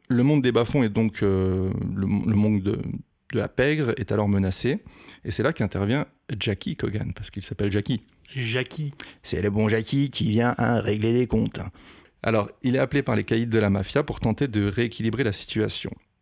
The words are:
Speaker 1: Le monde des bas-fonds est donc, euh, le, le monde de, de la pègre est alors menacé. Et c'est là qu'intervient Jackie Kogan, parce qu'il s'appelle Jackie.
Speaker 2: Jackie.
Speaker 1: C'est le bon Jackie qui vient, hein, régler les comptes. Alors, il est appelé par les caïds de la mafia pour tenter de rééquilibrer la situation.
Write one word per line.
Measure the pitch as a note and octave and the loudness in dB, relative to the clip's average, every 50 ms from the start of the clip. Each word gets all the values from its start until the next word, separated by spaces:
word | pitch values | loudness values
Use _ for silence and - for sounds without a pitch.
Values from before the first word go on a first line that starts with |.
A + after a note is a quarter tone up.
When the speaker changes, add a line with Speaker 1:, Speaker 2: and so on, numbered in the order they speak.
| _ | _
Speaker 1:
Le | - B2 A#2+ B2 | 0 2 4 4
monde | C#3+ D3+ C#3+ | 4 4 4
des | B2+ B2 A2+ | 4 4 4
bas-fonds | A#2 A#2+ - - C#3+ A#2+ | 4 2 2 2 2 2
est | G#2+ | 2
donc, | G2+ A2 A2+ G#2+ - - | 2 2 2 2 2 2
euh, | G#2+ G2 F#2+ F#2+ F#2+ F#2+ F#2 F#2+ F#2 F#2+ - - - - F#2+ | 2 2 4 4 2 2 2 0 0 -2 -2 -2 -4 -4 -2
le, | G2 F#2+ | -2 0
le | G2 G2+ G2+ - A2+ G#2+ | 0 0 0 0 2 2
monde | G#2 G#2+ G#2+ G#2+ G2 | 2 4 4 2 2
de, | F#2 G2+ - - - - - - - _ _ _ _ - - | 0 0 -2 -2 -4 -6 -8 -8 -10 _ _ _ _ -4 -4
de | A2 | -2
la | G#2 G#2 | -2 -2
pègre | - - B2+ D3 D#3 D#3 C#3 A#2 - | 0 2 2 2 2 0 0 0 -2
est | - G2+ - G#2+ | -2 -2 -2 0
alors | G#2+ G#2 G2+ | 0 2 2
menacé. | G2+ G2 G2 F#2 - - - A#2+ D#3 A3 - - - - - - - - - | 2 2 2 0 0 0 0 0 0 -2 -6 -12 -20 -20 -20 -20 -20 -12 -8
Et | - | -6
c'est | G2+ - A2 | -2 0 0
là | D3+ | 0
qu'intervient | E3 - A2+ F#2+ - F#2+ G2+ G2+ B2+ D3+ - - _ _ _ - A#2 F#2+ | 0 0 -2 -2 -2 -2 0 0 0 -2 -2 -6 _ _ _ -10 -8 -4
Jackie | - A2+ G2 - - F#3+ D#3 | -2 -2 -4 -2 -4 -6 -6
Kogan, | - - A2 G2 G#2 - - - | -4 -4 -4 -4 -4 -6 -6 -8
parce | - - - | -10 -12 -12
qu'il | - G2+ - | -10 -10 -10
s'appelle | - G#2 - G#2 G2+ | -8 -4 -2 -2 0
Jackie. | G2 G#2+ - - B2 - - _ _ _ _ - - | 0 0 0 0 -2 -4 -4 _ _ _ _ -12 -8
Speaker 2:
Jackie. | C3+ A#2+ A2+ A#2 B2+ B2+ - - D#3+ D3 C#3 - - - - - _ - | -6 -4 -2 -2 -2 -4 -4 -6 -8 -8 -8 -8 -10 -14 -14 -14 _ -8
Speaker 1:
C'est | - - E2+ | -4 -2 0
le | G2 G#2 | 0 0
bon | G2+ G#2+ A2 G#2+ | 2 2 2 4
Jackie | A2+ A2+ A2 - C#3 C#3 C#3+ C#3 | 2 2 0 0 0 0 0 0
qui | - - - A2 | -2 -2 0 2
vient, | G#2+ A#2 A#2+ B2 - | 2 4 4 2 2
hein, | - A#2 A#2 C#3+ G3+ | 2 2 2 2 2
régler | G3 G#2+ G#2+ G#2+ A2 A2+ A#2 | 2 0 0 0 2 2 2
les | B2 B2+ | 2 2
comptes. | - A#2 A2 A2 - - - F2+ F#2 - - - - - - - _ _ _ | 2 0 0 0 -2 -4 -8 -10 -10 -12 -18 -20 -20 -20 -20 -20 _ _ _
Alors, | - A2+ A2 G#2+ G#2 - - _ | -2 0 0 0 0 -2 -6 _
il | - B2 B2+ | -2 0 2
est | C3 | 2
appelé | C3+ - C#3+ C#3+ | 0 0 0 0
par | C3+ B2+ A2+ | 0 2 0
les | G#2+ G2+ | 0 0
caïds | - A2+ A#2 A#2+ | 0 0 0 0
de | A#2 A2 A2 | 2 2 2
la | G#2 G2+ | 4 4
mafia | G2 G2+ G2 - - C#3+ D3 | 2 0 0 -2 -2 -2 -2
pour | - - - | -2 -4 -2
tenter | - - A#2 - C#3+ | -2 0 0 0 -2
de | C3 G#2 G#2 G2+ | -2 0 0 0
rééquilibrer | G2+ G2+ A#2+ A#2+ A2 - - A2 A2+ A2 A#2 C3+ | 0 0 -2 -2 -2 -2 -2 -2 -2 0 0 -2
la | G#2+ | -2
situation. | F#2+ - - - - G#2+ G#2+ G#2 - - - - - - _ _ _ _ | -2 -4 -4 -4 -2 -2 0 0 -2 -4 -8 -10 -12 -14 _ _ _ _